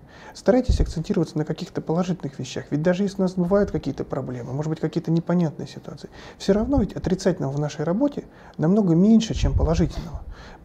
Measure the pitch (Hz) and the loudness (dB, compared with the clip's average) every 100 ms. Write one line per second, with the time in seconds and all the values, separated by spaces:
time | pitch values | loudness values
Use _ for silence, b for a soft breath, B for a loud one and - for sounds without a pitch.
0 | - B B - - 247 247 - - 165 | -20 B B -4 2 4 4 2 0 -2
1 | 160 190 156 151 151 151 180 - 151 160 | -2 -2 0 -2 -4 -6 -8 -8 -2 -2
2 | 185 170 135 - 127 - - 127 175 175 | -2 -4 -6 -10 -10 -10 -4 -2 0 0
3 | 202 190 185 185 175 202 202 151 139 - | 0 0 -2 0 2 2 2 -2 -4 -6
4 | - 147 131 123 123 135 151 160 160 175 | -6 -6 -6 -8 -8 -6 -4 -4 -4 -2
5 | 170 165 - 175 160 - 139 - - - | 0 0 2 0 0 -4 -12 -14 -16 -16
6 | - B B B - 202 240 277 196 - | -16 B B B 0 2 2 2 0 -2
7 | - 185 190 175 139 143 147 - 151 196 | -2 0 0 0 -2 -4 -4 -4 -2 0
8 | 285 - - B B B 156 208 190 165 | 0 -2 -12 B B B 2 4 6 6
9 | 202 226 226 135 135 135 143 165 160 - | 8 6 4 0 2 4 2 2 0 -2
10 | - - - B B B | -8 -10 -12 B B B